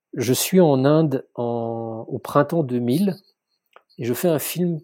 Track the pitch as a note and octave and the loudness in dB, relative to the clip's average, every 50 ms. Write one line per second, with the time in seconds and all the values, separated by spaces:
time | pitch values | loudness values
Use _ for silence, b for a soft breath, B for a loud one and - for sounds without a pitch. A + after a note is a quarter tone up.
0 | _ _ - - A#2 A2+ C3 - - - F#3 F#3+ F3+ D#3 C#3 C3 C3 C#3 D3+ D#3+ | _ _ -8 -4 -2 0 0 0 0 2 4 6 6 6 4 4 4 4 4 4
1 | D#3+ D3 C3 B2+ - _ _ - A#2+ A#2 A#2+ A#2 A#2 A#2 A#2 A#2 A#2 A2+ A2+ A2 | 2 2 0 -4 -6 _ _ -6 -4 -4 -4 -4 -4 -4 -6 -6 -6 -8 -8 -10
2 | - - - A2+ - - - C#3+ D3 C#3+ E3 E3+ D3+ B2 B2 B2 A#2+ A#2+ B2 D#3+ | -10 -10 -10 -10 -8 0 2 2 2 2 0 -2 -2 0 -2 -2 0 0 2 2
3 | G#3 G3 F3 - - _ _ _ _ _ _ _ _ _ _ - _ _ _ - | 0 0 -2 -4 -10 _ _ _ _ _ _ _ _ _ _ -20 _ _ _ -8
4 | - F3 F#3 - - F3+ D#3+ C#3 - - - D#3+ F3+ F3 E3+ D3+ | -6 -4 -4 -2 0 0 0 0 -2 -4 -4 -2 -2 -2 -2 -4